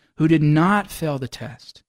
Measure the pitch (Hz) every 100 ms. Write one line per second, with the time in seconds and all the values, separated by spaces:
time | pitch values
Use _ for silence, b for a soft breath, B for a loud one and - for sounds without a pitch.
0 | _ - 160 160 147 151 175 208 196 -
1 | 160 139 127 - - 117 - -